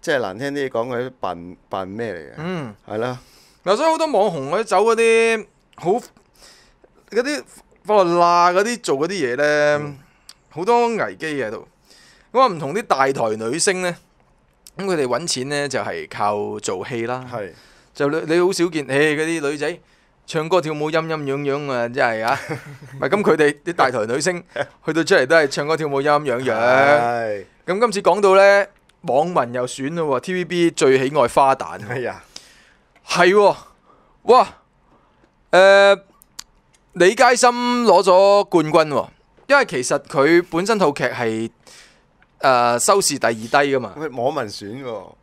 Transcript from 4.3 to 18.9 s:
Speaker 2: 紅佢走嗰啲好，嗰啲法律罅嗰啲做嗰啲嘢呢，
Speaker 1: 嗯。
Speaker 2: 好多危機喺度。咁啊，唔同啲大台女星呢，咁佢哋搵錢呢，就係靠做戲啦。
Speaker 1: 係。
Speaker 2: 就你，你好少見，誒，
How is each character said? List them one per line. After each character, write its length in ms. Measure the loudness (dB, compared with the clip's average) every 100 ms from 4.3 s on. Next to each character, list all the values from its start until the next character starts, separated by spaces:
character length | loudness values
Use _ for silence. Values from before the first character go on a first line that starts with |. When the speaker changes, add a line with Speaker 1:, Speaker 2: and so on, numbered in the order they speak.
| -2
Speaker 2:
紅 140 | -6
佢 140 | -6 0
走 180 | 2
嗰 120 | 2 2
啲 480 | 2 4 2 -2 -6 _ _ -10
好， 160 | -2 -2 -4 _ _ _ -20 _ _ _ _ _ _
嗰 100 | -6
啲 220 | -4 -6 -10 -20 _ _ -2
法 180 | 2
律 60 | 2
罅 440 | 2 2 4 2
嗰 100 | 2 0
啲 160 | -4
做 160 | -4 -2
嗰 100 | -2
啲 40 |
嘢 260 | -2 -4 0
呢， 400 | 0 2 2 0
Speaker 1:
嗯。 160 | -4 -14 _ _ _ -20 _
Speaker 2:
好 160 | -10 0
多 220 | 0 2
危 260 | -2 -6 -6
機 100 | -8 -6
喺 80 | -6
度。 160 | -8 -16 _ _ _ _ _ _
咁 60 | 0
啊， 60 | 0
唔 120 | 0
同 140 | -6
啲 80 | -6
大 240 | -4 0 0
台 220 | 0 -4 -4
女 200 | -6 -2
星 240 | -2 -2
呢， 140 | -4 -8 _ _ _ _ _ _ -20 -12
咁 60 |
佢 120 | -6 -2
哋 100 | -2
搵 180 | -2 -4
錢 220 | -6 -6
呢， 180 | -6 -4
就 100 | -6
係 260 | -6 -8 -12
靠 500 | -4 -2 -2 -6 -8
做 260 | -6 -6 -8
戲 200 | -8 -6
啦。 200 | -8 -10
Speaker 1:
係。 220 | -12 -12 -16 _ _ _
Speaker 2:
就 160 | -4 -2
你， 80 | -2 -2
你 60 | 2
好 100 | 2
少 140 | 0 -2
見， 180 | -4
誒， 300 | -4